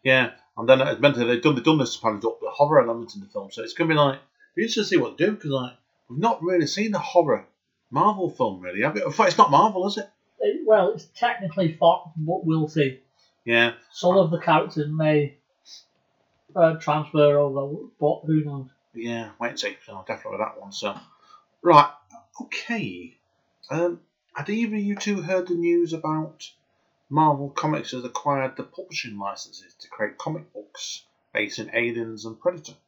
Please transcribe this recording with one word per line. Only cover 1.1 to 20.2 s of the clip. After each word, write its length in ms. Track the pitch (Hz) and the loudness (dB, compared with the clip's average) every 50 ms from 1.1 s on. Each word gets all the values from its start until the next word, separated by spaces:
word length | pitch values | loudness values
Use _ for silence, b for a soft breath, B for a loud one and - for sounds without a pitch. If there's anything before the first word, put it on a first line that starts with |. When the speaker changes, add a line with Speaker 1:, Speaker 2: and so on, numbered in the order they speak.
| 131 | 4
Speaker 1:
that 80 | 120 120 | 4 0
they've 160 | 117 123 117 | 0 0 2
done, 120 | - 156 143 | 2 2 2
they've 100 | 123 117 | 4 2
done 140 | 160 156 | 2 2
this 180 | 151 127 110 - | 2 0 -2 -4
to 60 | - | -2
kind 160 | - 113 107 | -2 -2 -2
of 80 | 101 107 | 0 -4
up 140 | 113 - - | -6 -4 -4
the 100 | 110 104 | -10 -10
horror 320 | - - 143 151 156 139 | 0 0 0 4 4 4
element 320 | 120 117 117 117 113 - - | 4 4 -4 -8 -10 -14 -16
in 80 | - | -18
the 60 | - | -18
film. 240 | - _ 101 - - | -12 _ -12 -12 -10
So 100 | - - | -14 -14
it's 120 | - - - | -12 -12 -4
gonna 160 | - 170 160 | -2 0 2
be 40 | 160 | 4
like, 240 | 147 147 139 131 - _ _ _ b b b b | 4 4 2 0 -4 _ _ _ b b b b
be 80 | 175 208 | -6 -4
interesting 200 | 226 - 226 202 | -4 -4 -4 -2
to 20 | - | 0
see 80 | 190 | 0
what 200 | 160 123 110 - - | 0 0 0 -2 -2
they 60 | 165 | -2
do, 80 | 208 220 | -2 -2
'cause, 160 | - - 147 | -4 -6 -4
like, 220 | 135 131 123 123 - _ _ _ _ _ _ _ | -4 -4 -4 -8 -14 _ _ _ _ _ _ _
we've 80 | 123 143 | -6 -2
not 220 | - - - - | 0 0 0 -2
really 240 | 156 175 185 175 151 | -2 0 0 0 0
seen 300 | - - 196 214 226 202 | 0 -2 -4 -4 -2 -2
a 40 | 175 | -4
horror 460 | - - - 180 160 143 117 101 - _ _ _ _ _ _ _ _ _ | -6 2 2 2 4 4 0 -2 -2 _ _ _ _ _ _ _ _ _
Marvel 380 | 117 143 180 208 202 190 180 156 | 0 2 2 2 2 2 -4 -4
film, 280 | 139 - 127 107 95 90 | -2 -2 -2 -2 -2 -8
really, 200 | 90 90 90 101 | -12 -10 -4 -2
have 140 | 120 147 - | -2 -2 -2
we? 80 | 208 180 | -2 -4
In 80 | - | -4
fact, 180 | 143 - 214 185 | 0 2 2 4
it's 80 | 160 | 6
not 140 | - - - | 4 4 6
Marvel, 340 | 143 160 196 220 196 185 180 | 6 6 6 4 2 0 -2
is 120 | 208 196 | -2 -4
it? 120 | - 294 - _ _ _ _ _ _ | -6 -10 -12 _ _ _ _ _ _
Speaker 2:
It, 260 | - 208 - 349 320 | -2 -2 -2 0 4
well, 240 | 214 214 202 180 190 226 | 4 4 6 4 2 -2
it's 120 | - - _ _ | -4 -12 _ _
technically 580 | - 240 240 - - 196 170 - 196 180 160 - | -4 -4 -2 -2 -4 -8 -6 -2 0 -2 -2 0
Fox, 360 | - 175 165 175 - - - - | 4 4 4 4 4 -4 -12 -10
but 260 | 160 151 160 170 - - | -8 -4 -4 -4 -2 -2
we'll 240 | 160 160 160 151 | 0 0 0 -2
see. 340 | 151 - 160 143 135 131 - _ _ _ _ _ _ _ _ _ | -2 0 0 0 0 -2 -8 _ _ _ _ _ _ _ _ _
Speaker 1:
Yeah. 280 | 117 117 117 117 117 - - _ _ | 2 4 4 4 2 0 -8 _ _
Speaker 2:
Some 240 | - - - 180 190 | -12 0 0 4 4
of 120 | 196 180 160 | 4 4 4
the 80 | 170 160 | 0 -2
characters 480 | - 175 160 156 147 151 - 160 147 | 2 2 2 2 2 0 -4 -6 -4
may, 500 | 151 151 156 156 151 151 147 147 139 - _ _ _ _ _ _ B B B B _ _ _ _ _ _ _ _ _ _ _ _ _ - | -4 -2 0 2 2 4 2 2 0 -6 _ _ _ _ _ _ B B B B _ _ _ _ _ _ _ _ _ _ _ _ _ 2
uh, 200 | 185 165 165 160 | 4 4 4 4
transfer 600 | 160 - 156 147 156 151 - - 151 147 147 143 147 | 0 -2 -2 -2 -2 -2 0 4 6 6 6 6 4
over, 480 | 147 143 135 139 139 143 147 - - - _ _ | 2 2 0 -4 -4 -6 -8 -10 -12 -16 _ _
but 220 | 147 151 - - - | 0 0 0 0 0
who 180 | 156 160 156 147 | 0 0 0 0
knows? 240 | 147 139 135 135 131 _ _ _ _ _ | -2 -8 -10 -12 -14 _ _ _ _ _
Speaker 1:
Yeah, 380 | 117 117 117 117 117 113 107 - _ | -10 -8 -6 -6 -6 -8 -10 -10 _
wait 100 | 117 120 | -8 -6
and 80 | - - | -6 -6
see. 180 | 104 101 104 _ - | -8 -8 -8 _ -20
So 180 | - 104 95 - | -18 -18 -18 -12
definitely 300 | - 110 - | -12 -12 -10